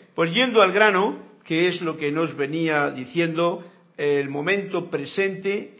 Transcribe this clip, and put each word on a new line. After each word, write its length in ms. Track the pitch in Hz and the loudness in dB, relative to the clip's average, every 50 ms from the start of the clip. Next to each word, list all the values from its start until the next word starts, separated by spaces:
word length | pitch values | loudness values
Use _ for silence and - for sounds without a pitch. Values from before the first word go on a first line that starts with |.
| - - - | -20 -10 -4
pues 180 | - 165 165 170 | -2 -2 0 2
yendo 300 | 226 254 254 220 220 196 | 2 2 4 6 6 6
al 100 | 185 185 | 6 6
grano, 460 | 202 214 214 196 185 196 247 285 - - - - - - | 4 4 4 4 4 2 0 -2 -6 -12 -20 -20 -16 -8
que 220 | - 165 160 175 | -4 0 2 2
es 140 | 180 175 - | 2 0 -2
lo 160 | 180 160 156 | -4 -4 -4
que 160 | 156 151 143 147 | -2 -2 -2 0
nos 240 | 160 165 151 135 | 0 -2 -2 -2
venía 540 | 135 143 139 156 165 165 160 156 147 143 143 | -4 -4 -2 -2 -2 0 0 2 2 0 0
diciendo, 760 | 135 131 127 - - 170 170 165 160 165 170 170 190 175 - - - _ _ _ _ | -2 -6 -10 -6 -2 -2 0 0 0 0 0 0 0 -4 -8 -14 -20 _ _ _ _
el 320 | - 147 147 143 143 139 139 | -4 0 0 2 0 0 -2
momento 600 | 139 143 147 175 196 202 196 - 190 175 175 175 | -4 -4 -2 0 0 0 -2 -2 -4 -4 -4 -4
presente 880 | 170 143 143 - - 196 196 196 190 190 190 196 202 214 - - - | -4 -6 -6 -4 -4 -2 -2 -2 -2 -4 -4 -4 -4 -4 -6 -10 -16